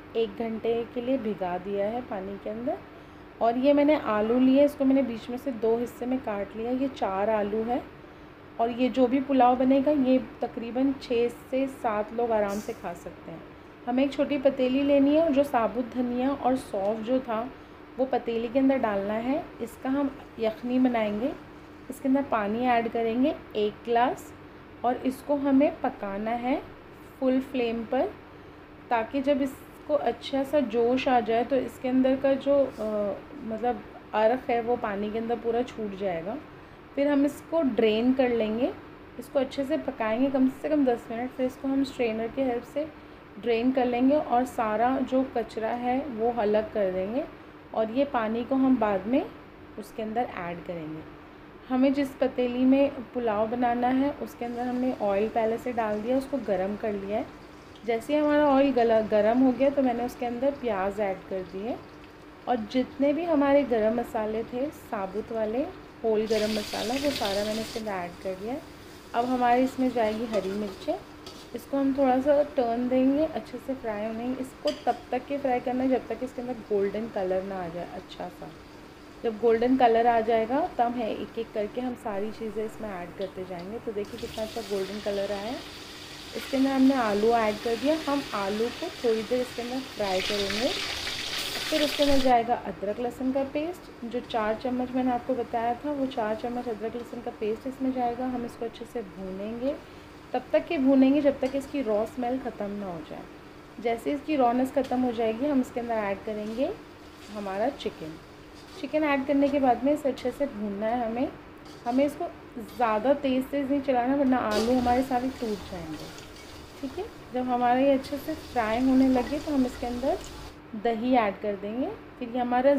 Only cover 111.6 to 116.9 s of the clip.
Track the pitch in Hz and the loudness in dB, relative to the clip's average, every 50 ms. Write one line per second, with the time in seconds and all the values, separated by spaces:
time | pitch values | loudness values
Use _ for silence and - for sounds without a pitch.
111.6 | - - - - - 240 247 262 285 294 285 - 349 330 - - - - - 240 | -18 -18 -18 -8 -6 -2 2 2 2 2 0 -4 -6 -8 -8 -12 -18 -16 -14 -14
112.6 | 208 - - 214 247 220 214 214 208 262 285 285 - 262 254 262 262 - 277 285 | -14 -10 -2 0 2 2 2 2 2 2 2 2 2 2 0 0 0 0 -2 -2
113.6 | 277 254 285 285 269 - 262 247 233 254 277 285 285 254 254 240 226 220 208 214 | 0 0 0 0 2 2 2 2 2 2 2 4 4 4 4 2 2 0 0 2
114.6 | 220 233 254 254 240 240 247 254 262 262 254 247 254 262 254 - 247 220 208 190 | 2 2 2 2 4 4 4 2 2 2 0 0 -2 -2 -4 -4 -4 -4 -4 -4
115.6 | - - 190 175 165 160 151 151 156 160 - - - - - - - - - - | -6 -10 -10 -10 -10 -10 -10 -12 -12 -14 -14 -16 -16 -16 -18 -18 -18 -18 -18 -18
116.6 | - - - - 285 254 | -18 -18 -14 -12 -12 -10